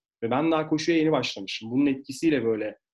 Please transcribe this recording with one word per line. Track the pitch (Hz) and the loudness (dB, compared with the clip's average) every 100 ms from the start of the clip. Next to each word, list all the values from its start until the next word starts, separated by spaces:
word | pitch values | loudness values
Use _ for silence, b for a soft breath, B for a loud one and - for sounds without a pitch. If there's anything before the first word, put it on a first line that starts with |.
| _ _ | _ _
Ve | - | -2
ben | 135 165 | 0 2
daha | 160 151 | 0 0
koşuya | 156 165 165 | -2 2 2
yeni | 156 | 4
başlamışım. | 147 120 - 98 - 110 | 2 0 -6 -10 -10 -4
Bunun | 127 143 | 0 2
etkisiyle | 135 - 131 165 139 113 | 0 -6 -4 0 2 2
böyle | 107 107 - _ | 0 -4 -10 _